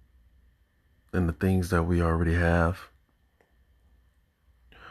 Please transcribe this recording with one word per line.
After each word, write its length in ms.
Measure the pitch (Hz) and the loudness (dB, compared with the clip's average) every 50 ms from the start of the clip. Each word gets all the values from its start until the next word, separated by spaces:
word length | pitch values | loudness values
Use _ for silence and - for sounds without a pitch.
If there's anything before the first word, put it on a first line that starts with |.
| _ _ _ _ _ _ _ _ _ _ _ _ _ _ _ _ _ _ _ _ _ _ | _ _ _ _ _ _ _ _ _ _ _ _ _ _ _ _ _ _ _ _ _ _
and 160 | - 92 87 82 | -4 -2 -2 -2
the 60 | 82 | -2
things 340 | - 98 92 95 92 87 87 | -2 0 0 0 0 0 0
that 140 | 92 85 | 0 0
we 180 | 82 87 87 85 | 0 0 0 0
already 320 | 85 82 82 82 87 82 | 0 0 0 0 0 0
have. 560 | 85 87 87 85 85 87 82 85 90 - - - _ _ _ _ _ _ _ _ _ _ _ _ _ _ _ _ _ _ _ _ _ _ _ _ _ _ _ _ _ _ _ _ _ _ _ _ - - - - | 0 0 2 2 2 2 2 0 -2 -6 -12 -20 _ _ _ _ _ _ _ _ _ _ _ _ _ _ _ _ _ _ _ _ _ _ _ _ _ _ _ _ _ _ _ _ _ _ _ _ -20 -20 -20 -20